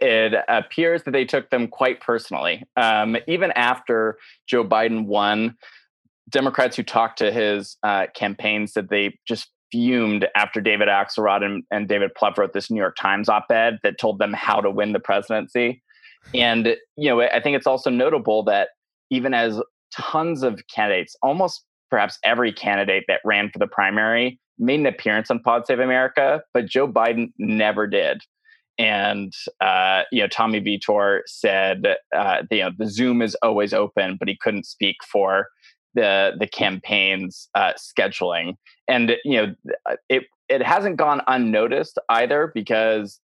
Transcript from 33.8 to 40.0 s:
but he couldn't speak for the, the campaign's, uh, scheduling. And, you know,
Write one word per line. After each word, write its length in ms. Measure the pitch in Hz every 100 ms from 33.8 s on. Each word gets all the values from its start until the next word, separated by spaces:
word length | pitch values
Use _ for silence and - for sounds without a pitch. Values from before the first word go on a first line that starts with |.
| 104 - 95 95
but 100 | 98
he 80 | 98
couldn't 240 | - 104
speak 320 | - - 101 95
for 440 | - 104 95 95 98 _ _ _ _
the, 380 | 120 104 98 98 85
the 80 | 104
campaign's, 1040 | - 104 95 - 104 95 95 95 - -
uh, 200 | 101 95
scheduling. 800 | - - - 98 - 90 85 85 98 _ _ -
And, 280 | 127 117 117 143
you 160 | 123
know, 120 | 107 95 - - - -